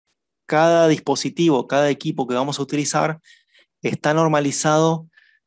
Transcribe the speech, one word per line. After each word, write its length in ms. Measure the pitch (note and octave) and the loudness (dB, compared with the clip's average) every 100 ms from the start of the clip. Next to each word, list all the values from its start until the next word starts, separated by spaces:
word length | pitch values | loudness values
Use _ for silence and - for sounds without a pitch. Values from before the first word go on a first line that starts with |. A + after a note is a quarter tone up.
| _ _ _ _ - | _ _ _ _ -4
Cada 400 | D#3 E3 E3+ E3 | 0 4 4 4
dispositivo, 800 | D3+ - C3+ C3 - E3+ C3 - | 2 0 -4 -4 0 2 2 0
cada 240 | C3+ D3 | 0 0
equipo 380 | C#3 D#3 - B2 | 0 -4 -6 -4
que 80 | B2 | -2
vamos 240 | C#3 C#3 | -2 -4
a 20 | |
utilizar 580 | C3+ D3 C#3+ D3+ D#3 D#3+ _ _ _ _ _ _ | -6 -4 -2 -2 -2 -4 _ _ _ _ _ _
está 320 | - - D3 | -6 -4 -2
normalizado 920 | D#3 D#3+ D3 C#3+ - D#3 D#3 D#3+ D#3+ D#3+ _ _ _ | 0 2 0 -2 -2 0 2 2 0 -6 _ _ _